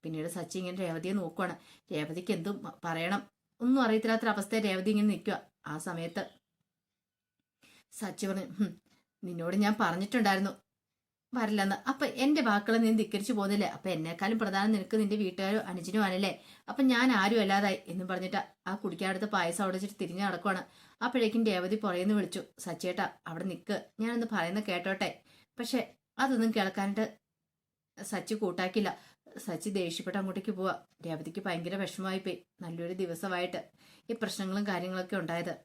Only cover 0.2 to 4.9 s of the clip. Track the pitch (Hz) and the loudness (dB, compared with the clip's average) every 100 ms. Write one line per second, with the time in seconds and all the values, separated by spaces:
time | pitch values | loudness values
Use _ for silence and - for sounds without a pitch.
0.2 | 160 170 160 185 180 185 185 165 175 202 | -6 -6 -6 -6 -6 -4 -4 -4 -2 -2
1.2 | 170 - 190 - - - _ 151 151 160 | -2 -2 -4 -4 -12 -20 _ -4 -4 -6
2.2 | 180 185 170 202 - - 175 165 170 202 | -2 -2 -2 -6 -8 -10 -6 -2 0 -2
3.2 | - _ _ _ 240 262 247 220 220 226 | -4 _ _ _ 2 4 6 4 4 2
4.2 | 226 208 196 226 208 185 190 | 2 0 0 0 2 0 2